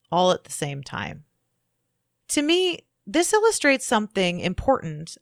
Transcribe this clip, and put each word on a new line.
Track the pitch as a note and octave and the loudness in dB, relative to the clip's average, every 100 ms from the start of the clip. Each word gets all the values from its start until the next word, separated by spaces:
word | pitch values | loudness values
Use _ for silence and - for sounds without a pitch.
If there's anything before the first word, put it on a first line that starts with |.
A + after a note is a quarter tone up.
| _ | _
all | E3+ F#3 | 2 2
at | F3+ | 2
the | - | -2
same | - D3+ C#3 | -8 -8 -8
time. | C3+ - F#3+ D3 - _ _ _ _ _ _ _ _ _ - | -10 -10 -8 -12 -18 _ _ _ _ _ _ _ _ _ -6
To | - | -2
me, | D4 E4+ F#4 E4+ - _ - | 2 2 2 -2 -10 _ -4
this | C#4 F4 | 0 2
illustrates | G#4+ A4 G#4 D4 C4+ - | 4 4 2 2 2 2
something | A3 G#3+ - F#3 F3 | 0 0 0 0 0
important | - F3+ - C4+ E3 D3+ D#3+ - | -4 -2 0 0 -2 -10 -12 -10